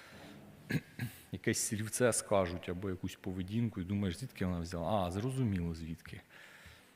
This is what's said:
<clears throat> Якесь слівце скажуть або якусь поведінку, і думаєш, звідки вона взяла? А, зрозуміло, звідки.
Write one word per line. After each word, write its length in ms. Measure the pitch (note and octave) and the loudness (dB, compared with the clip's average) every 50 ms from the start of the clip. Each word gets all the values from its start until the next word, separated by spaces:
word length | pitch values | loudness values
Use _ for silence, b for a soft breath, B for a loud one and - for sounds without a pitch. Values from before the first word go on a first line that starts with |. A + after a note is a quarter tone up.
| B B B B B B B B - - - - - - | B B B B B B B B -18 -18 -20 -18 -6 -2
<clears throat> 380 | - - - - - - - - - - - - | -2 -2 -2 -4 -6 -6 -6 -6 -6 -12 -10 -10
Якесь 280 | - - - A#2 A2 - | -10 0 2 2 2 4
слівце 540 | - - A2+ G2+ A2 G#2+ - - B2 A#2 G#2+ | 2 0 0 0 -2 -2 2 6 6 6 6
скажуть 560 | - - - G#2+ G2 F#2 F2 F2+ E2+ - - | 4 4 4 6 6 6 4 0 -2 -4 -4
або 200 | F2 F2 G2+ G2 | -4 -2 -2 -2
якусь 260 | F2+ - - F#2 - | -2 -2 -4 -6 -6
поведінку, 680 | - - G2 F#2 F#2+ F2+ F#2+ G#2+ A#2 A#2+ G#2+ - G2 | -4 -6 -4 -2 -2 -2 0 0 2 0 0 0 -2
і 20 | F2 | -2
думаєш, 340 | F2+ G2+ G2+ G2+ F#2 D#2+ | 0 2 2 2 0 0
звідки 280 | - C3 - - - G2 | -2 -6 -10 -4 -2 0
вона 140 | F2+ F2+ E2+ | 0 2 0
взяла? 460 | E2 E2+ F2 E2+ E2 E2+ A2 G2+ F2+ | -2 -2 -2 -2 0 2 2 4 2
А, 60 | F2 | 2
зрозуміло, 640 | F2+ G2+ A2+ C3+ C3 C3+ B2+ G#2+ G2 F2+ E2+ E2+ E2 | 0 0 -2 0 0 2 2 2 2 2 0 0 -2
звідки. 460 | E2 E2 D#2+ D#2+ - - - - G2 - B B B B B B B B B B B B B B | -4 -6 -6 -8 -8 -10 -12 -14 -14 -14 B B B B B B B B B B B B B B